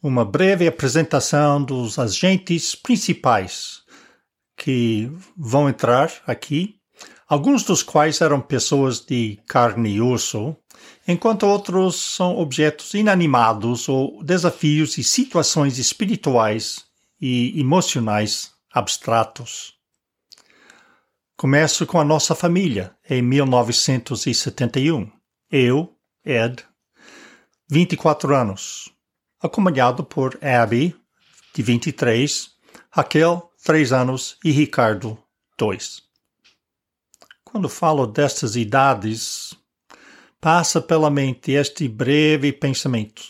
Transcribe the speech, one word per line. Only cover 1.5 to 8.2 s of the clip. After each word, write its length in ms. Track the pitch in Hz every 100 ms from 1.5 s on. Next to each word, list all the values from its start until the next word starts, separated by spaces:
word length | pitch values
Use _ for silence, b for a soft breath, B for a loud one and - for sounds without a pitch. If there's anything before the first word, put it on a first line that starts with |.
| 143
dos 340 | 135 131 117 127
agentes 760 | 120 - 185 190 185 170 -
principais 1040 | - - 240 - 156 131 113 95 - - - _ b b b b _ _
que 560 | _ - 127 117 110 117 160 185
vão 360 | - 127 131 143
entrar 420 | - 117 123 160 - -
aqui, 500 | 120 - 147 190 - _ B B B B
alguns 360 | 147 170 285
dos 180 | - 175
quais 380 | - 151 156 151